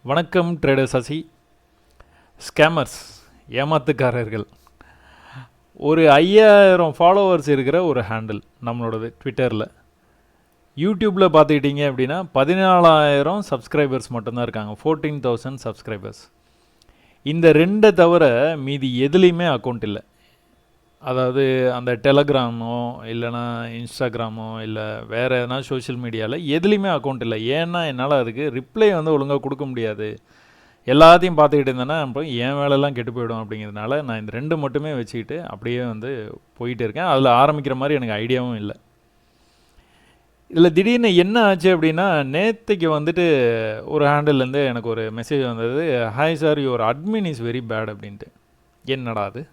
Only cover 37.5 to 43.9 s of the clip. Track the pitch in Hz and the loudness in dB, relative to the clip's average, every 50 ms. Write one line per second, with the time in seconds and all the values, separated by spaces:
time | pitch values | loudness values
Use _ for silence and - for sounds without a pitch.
37.5 | 151 147 135 139 131 127 135 143 151 139 123 113 107 104 110 117 127 127 123 123 | 2 -2 -6 -6 -6 -4 -2 -2 -2 -2 -2 -4 -6 -6 -4 -2 -2 -4 -2 -6
38.5 | 117 107 104 101 - _ _ _ _ _ _ _ _ _ _ _ _ _ _ _ | -8 -8 -10 -10 -12 _ _ _ _ _ _ _ _ _ _ _ _ _ _ _
39.5 | _ _ _ _ _ _ _ _ _ _ _ _ _ _ _ _ _ _ _ _ | _ _ _ _ _ _ _ _ _ _ _ _ _ _ _ _ _ _ _ _
40.5 | - 165 170 175 156 175 190 226 240 240 233 214 180 170 175 190 220 240 220 202 | 4 4 4 6 6 2 2 2 2 2 2 4 4 4 2 4 2 2 4 4
41.5 | 196 170 151 190 185 165 156 160 156 165 190 196 170 151 139 131 139 165 202 226 | 2 2 2 2 2 4 2 0 0 0 0 0 0 0 -2 -2 -2 -2 -2 -2
42.5 | 226 226 _ - 208 180 165 160 156 151 151 165 160 180 175 170 151 135 123 117 | -2 -4 _ -4 -2 0 0 0 0 0 -2 -2 -2 0 2 2 2 2 2 0
43.5 | 117 113 110 110 107 110 113 - | 0 -2 -4 -6 -8 -10 -10 -6